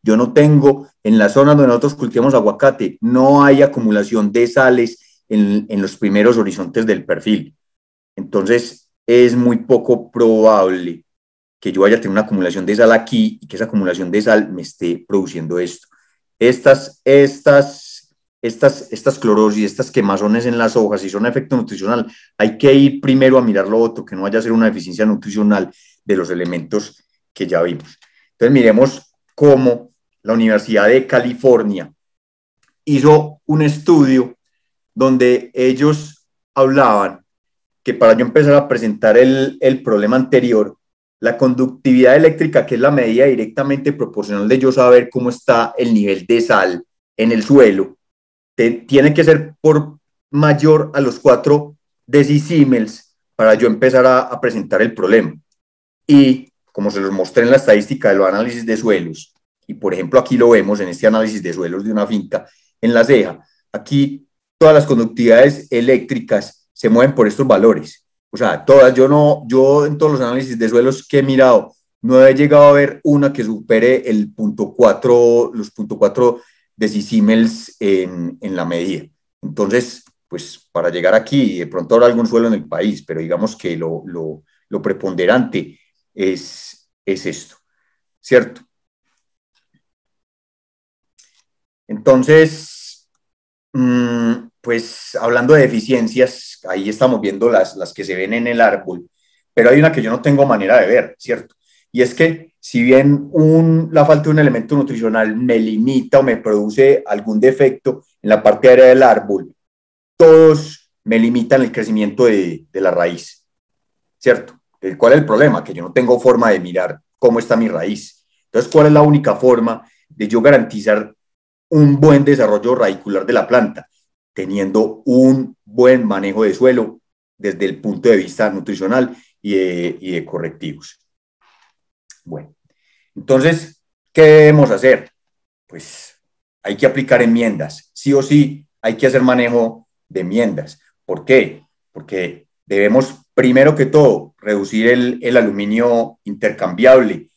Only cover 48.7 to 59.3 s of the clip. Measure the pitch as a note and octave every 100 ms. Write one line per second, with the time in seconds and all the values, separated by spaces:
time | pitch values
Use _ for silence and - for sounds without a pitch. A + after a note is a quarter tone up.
48.7 | A#2 _ C3+ C#3+ D3 D#3+ D#3 D3+ - D#3
49.7 | D3 D3 - _ _ _ C#3+ D3+ C#3+ D3+
50.7 | D#3 - C#3+ C3+ - D3 B2 - D3 D3
51.7 | - _ _ _ C#3 C#3+ D3 - E3+ C3+
52.7 | B2 G#2+ - _ _ _ - A2 A2 A#2+
53.7 | G#2+ B2+ C3 B2+ B2+ B2+ B2 B2 A2 D#2+
54.7 | F#2 A2+ A2+ F#2 A2+ F2 - _ _ _
55.7 | _ _ _ - C#3+ C3+ B2+ - _ _
56.7 | - G#2 G2+ G2 G2 F#2 - A#2+ C3 -
57.7 | G#2+ G#2 B2+ A2 G2 F#2+ G2 A#2+ A#2+ A#2
58.7 | G#2+ A#2 F#2+ E2+ D#2 -